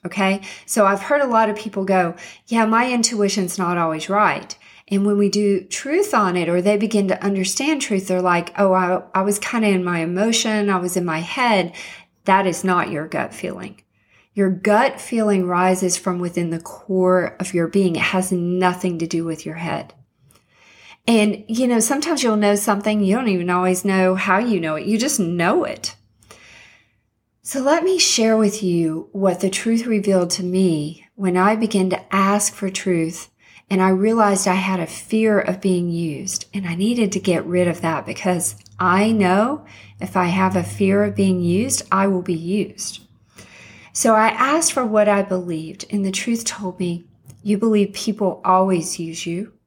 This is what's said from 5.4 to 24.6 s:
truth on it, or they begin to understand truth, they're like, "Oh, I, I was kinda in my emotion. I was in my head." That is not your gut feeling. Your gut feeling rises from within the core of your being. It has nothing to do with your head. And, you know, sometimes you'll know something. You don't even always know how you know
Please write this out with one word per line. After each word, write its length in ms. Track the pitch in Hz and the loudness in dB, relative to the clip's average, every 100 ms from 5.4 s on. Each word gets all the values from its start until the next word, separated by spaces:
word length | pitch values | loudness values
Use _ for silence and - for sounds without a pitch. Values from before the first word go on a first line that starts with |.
| 202 196 | 2 0
truth 500 | 190 - 269 330 403 | -4 -10 -2 -2 2
on 240 | 240 190 180 | 0 0 0
it, 100 | 165 | 0
or 140 | 175 | 0
they 160 | 185 208 | 2 0
begin 300 | 220 208 196 | 0 0 0
to 160 | - | 0
understand 580 | 202 196 185 - 277 302 | -2 -2 -2 -2 -2 -2
truth, 260 | - 196 190 | -2 -4 0
they're 140 | 185 | 0
like, 320 | 180 170 170 - | 2 0 -2 0
"Oh, 160 | 196 | 2
I, 280 | 185 180 180 - 190 | 4 2 -2 -2 -2
I 80 | |
was 160 | 196 202 | -2 -2
kinda 280 | - 233 214 | -4 0 2
in 160 | 190 | 2
my 180 | 180 170 | 0 -2
emotion. 680 | 165 180 220 226 226 214 202 | -2 0 0 0 0 0 0
I 80 | 190 | 0
was 180 | 180 180 | -2 -2
in 100 | 175 | -2
my 140 | 156 | -4
head." 540 | 170 - 247 196 - - - - _ _ - | -6 -2 2 2 0 -8 -18 -20 _ _ 2
That 200 | 190 190 | 4 2
is 180 | 170 | 0
not 280 | 190 180 175 | 0 0 -2
your 160 | 143 - | -6 -6
gut 260 | 151 123 | -6 -6
feeling. 480 | - - - 190 - _ _ _ _ _ | -8 -10 -10 -14 -18 _ _ _ _ _
Your 160 | - 190 | 0 0
gut 500 | 185 214 208 277 269 | 0 2 4 2 -2
feeling 460 | - 233 214 196 180 | -6 -2 2 2 2
rises 500 | 175 185 185 185 175 | 2 2 2 0 -2
from 220 | 190 175 | -2 -2
within 300 | 175 175 170 | -4 -2 -4
the 100 | 165 | -4
core 760 | - - - 185 180 185 165 - | -8 -16 -2 2 4 4 2 -6
of 140 | 190 | -4
your 140 | 175 165 | -2 2
being. 280 | 196 185 160 | 2 2 0
It 60 | |
has 300 | - 190 185 | 0 0 0
nothing 680 | 180 175 180 185 180 185 165 | 0 0 2 2 0 -4 -4
to 80 | 165 | -2
do 160 | 165 | -2
with 220 | 165 156 156 | -4 -6 -10
your 100 | 160 | -8
head. 380 | 165 147 - _ _ _ _ _ _ _ _ - - - - | -6 -6 -8 _ _ _ _ _ _ _ _ -20 -20 -6 2
And, 380 | 226 214 - - | 4 4 0 -4
you 200 | 226 254 | 0 2
know, 120 | 233 | 2
sometimes 440 | 220 277 320 294 | 2 -2 -2 0
you'll 120 | 247 214 | 0 2
know 200 | 208 202 | 2 2
something. 480 | 214 202 214 214 | 0 0 0 0
You 120 | 190 226 | 2 2
don't 120 | 240 | 2
even 220 | 185 175 | 0 0
always 340 | 180 185 180 202 | 0 2 0 0
know 300 | 190 185 185 | 2 2 2
how 240 | 190 190 | 2 0
you 200 | 240 | 2
know 160 | 190 | 0